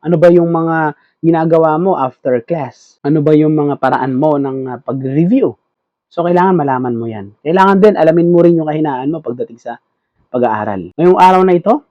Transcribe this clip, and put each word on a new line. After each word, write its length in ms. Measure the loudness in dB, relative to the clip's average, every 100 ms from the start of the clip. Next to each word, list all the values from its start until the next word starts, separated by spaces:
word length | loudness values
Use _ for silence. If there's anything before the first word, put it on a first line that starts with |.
Ano 120 | -2 2
ba 80 | 4
yung 240 | 4 2
mga 400 | -2 -2 -2 -4 -6 _ _
ginagawa 560 | 0 0 2 2 2 0
mo 160 | 0 -2
after 480 | -4 -6 -4 -4
class? 560 | -4 -8 -8 -14 _ _
Ano 240 | -2 -2
ba 80 | 2
yung 240 | 2 2 0
mga 240 | -2 -2
paraan 320 | -4 -2 -4
mo 240 | -2 0 0
ng, 320 | -4 -6 -10
ah, 80 | -12
pag-review? 800 | -10 -8 -4 -2 0 0 -2 -6 _ _ _ _ _
So, 80 | -6 -2
kailangan 240 | 2 2
malaman 480 | 2 0 -4 -4 -6
mo 80 | -8
yan. 240 | -10 -16 _
Kailangan 400 | -4 0 2 4
din, 160 | 4 4
alamin 320 | 2 2 2
mo 160 | 4
rin 160 | 4 2
yung 80 | -2
kahinaan 400 | -4 -4 -4 -6
mo 160 | -8
pagdating 320 | -8 -10 -10 -12
sa 240 | -16 -16 _ _ _ _ _
pag-aaral. 640 | -4 -2 -2 -6 -8 -10 -2
Ngayong 160 | 2 6
araw 320 | 6 6 4
na 80 | 2
ito 240 | 0 -2 _